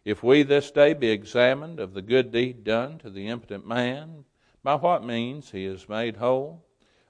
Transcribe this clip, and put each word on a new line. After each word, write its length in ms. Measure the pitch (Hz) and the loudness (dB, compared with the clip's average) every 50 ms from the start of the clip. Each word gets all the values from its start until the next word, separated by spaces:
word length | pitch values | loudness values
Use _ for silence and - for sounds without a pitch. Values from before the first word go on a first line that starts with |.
| - | -6
if 200 | 104 104 - - | -6 -6 0 4
we 180 | 123 139 147 | 6 6 6
this 300 | 143 139 143 143 139 - | 6 6 2 0 0 2
day 220 | - 147 143 151 160 | 4 6 6 6 6
be 160 | 147 127 113 | 4 2 0
examined 720 | 110 101 101 98 - 120 123 127 135 143 151 170 170 147 | 0 0 -2 -2 2 4 4 4 4 0 -4 -10 -10 -10
of 140 | 104 92 95 | -10 -10 -10
the 80 | 98 | -10
good 300 | 95 107 120 131 123 113 | -2 2 2 2 2 2
deed 320 | 113 117 127 127 123 120 104 | 0 0 0 -2 -4 -6 -4
done 340 | 107 110 117 123 143 160 160 | -2 -2 -2 -2 -4 -8 -14
to 120 | - 110 | -18 -16
the 160 | 95 98 98 107 | -14 -12 -10 -10
impotent 400 | 120 123 - - 104 98 - 101 | -10 -10 -10 -12 -14 -12 -10 -6
man, 580 | 117 123 123 123 131 143 156 160 160 151 143 _ _ _ _ _ _ _ - | -4 -2 -2 -2 -4 -8 -12 -16 -20 -20 -20 _ _ _ _ _ _ _ -2
by 120 | 135 147 | -2 0
what 280 | 143 165 175 180 147 110 | 2 2 2 2 0 -2
means 480 | 117 117 117 117 123 139 151 - - | -4 -4 -4 -4 -4 -8 -12 -14 -12
he 140 | - 95 95 | -10 -8 -8
is 240 | 95 95 92 - - | -8 -8 -10 -12 -8
made 280 | 104 110 117 117 104 98 | -6 -4 -4 -4 -4 -2
whole, 460 | 120 123 131 131 139 151 165 165 _ _ _ _ _ _ _ _ _ _ | 0 0 0 0 -2 -6 -12 -18 _ _ _ _ _ _ _ _ _ _